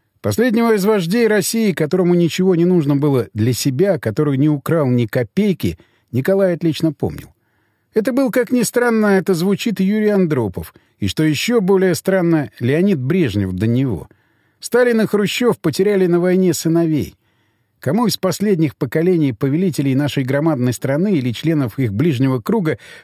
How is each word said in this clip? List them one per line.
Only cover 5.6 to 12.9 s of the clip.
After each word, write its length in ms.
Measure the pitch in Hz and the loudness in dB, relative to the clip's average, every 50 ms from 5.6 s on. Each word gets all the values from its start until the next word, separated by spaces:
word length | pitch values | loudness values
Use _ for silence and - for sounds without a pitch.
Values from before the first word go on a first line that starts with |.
| - 90 80 - _ _ _ _ _ _ | -4 -6 -6 -8 _ _ _ _ _ _
Николай 420 | - 123 131 190 196 196 196 185 170 | -6 -4 0 0 0 2 2 0 0
отлично 400 | 151 175 165 147 - 160 160 143 | 0 -2 -2 -2 0 -2 -2 -2
помнил. 400 | - - 90 73 73 - - _ _ _ _ _ _ _ _ _ _ _ _ - | -2 -4 -6 -6 -8 -14 -16 _ _ _ _ _ _ _ _ _ _ _ _ -4
Это 180 | 220 208 269 240 | -2 -2 0 0
был, 160 | 262 269 240 | 0 0 0
как 220 | - 262 240 - | 0 -2 -2 0
ни 100 | 254 247 | 0 0
странно, 460 | 208 - - 247 240 240 226 220 214 202 | 0 0 0 0 0 2 2 2 2 2
это 260 | 196 190 170 - 190 | 2 2 2 0 -2
звучит, 460 | 156 175 202 196 - - 240 190 - | 0 0 0 -2 -2 -2 -2 -2 0
Юрий 300 | 190 190 214 220 214 208 | 0 0 0 0 0 2
Андропов, 680 | 208 196 185 156 151 131 113 98 - - 80 - - _ _ _ _ - | 2 2 2 0 0 0 -2 -2 -4 -8 -12 -14 -16 _ _ _ _ -6
и, 80 | 104 95 | -4 -4
что 160 | - - 156 | 0 0 0
еще 380 | 156 147 - - 220 247 233 | 0 0 0 -2 0 0 2
более 340 | 185 185 196 185 190 185 165 | 2 2 2 4 2 2 0
странно, 560 | - - 190 190 190 170 170 165 156 139 - - - | 0 -2 0 0 2 2 2 2 0 0 -4 -6 -4
Леонид 400 | 120 120 143 165 185 208 | -2 0 2 2 2 2